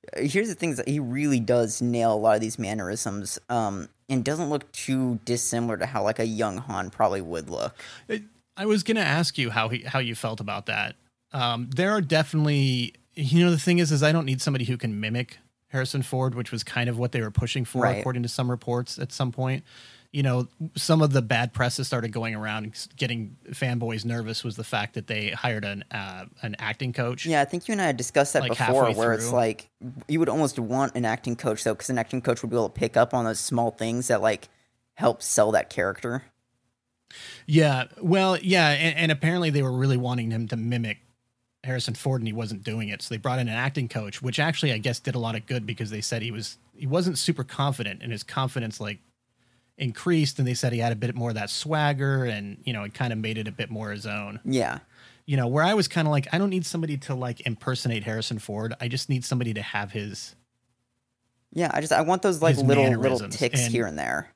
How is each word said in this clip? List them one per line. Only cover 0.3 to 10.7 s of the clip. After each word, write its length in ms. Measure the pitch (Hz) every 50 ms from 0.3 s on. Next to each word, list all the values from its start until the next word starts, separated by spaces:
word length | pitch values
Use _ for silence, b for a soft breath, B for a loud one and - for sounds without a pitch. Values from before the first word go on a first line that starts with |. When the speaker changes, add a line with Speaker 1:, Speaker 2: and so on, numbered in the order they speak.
| 135 196 220
Speaker 1:
the 80 | 226 180
thing, 160 | - - 170
is 60 | 143
that 100 | 123 -
he 120 | - 143 151
really 400 | 139 117 123 139 147 147 139 123
does 420 | 113 101 123 120 117 107 104 -
nail 320 | 123 120 120 117 117 117 110
a 20 |
lot 200 | 107 107 113 107
of 60 | 110
these 180 | 110 110 107 -
mannerisms, 800 | 113 95 107 110 98 90 104 107 - 107 98 101 101 92 - - _ _
um, 400 | 120 117 113 101 98 95 78 - _ _ _ _
and 140 | 135 131 113
doesn't 260 | 135 147 156 175 143
look 220 | 151 143 - -
too 480 | - - - - 135 131 131 127 120 110 -
dissimilar 520 | - 120 120 - - 117 117 120 117 110
to 80 | 101 -
how, 180 | 131 135 110 98
like, 160 | 104 110 -
a 60 | 113
young 320 | 113 110 104 113 107 92
Han 320 | 92 123 - 104 92 95 95
probably 320 | - - 110 104 98 98
would 280 | 92 82 85 82 76 -
look. 260 | 85 - - - - B B B B B B
Speaker 2:
It, 160 | B 220 220 208 - _ _ _ _ _
I 80 | - 196
was 180 | 214 214 208 170
gonna 180 | - 226 226
ask 360 | 190 147 139 160 170 - -
you 120 | - 131 117
how 200 | 107 117 110 110
he, 140 | 120 123 -
how 160 | 135 131 135
you 160 | 127 117 113
felt 240 | - - 113 110 104
about 280 | 104 104 101 101 107
that. 280 | -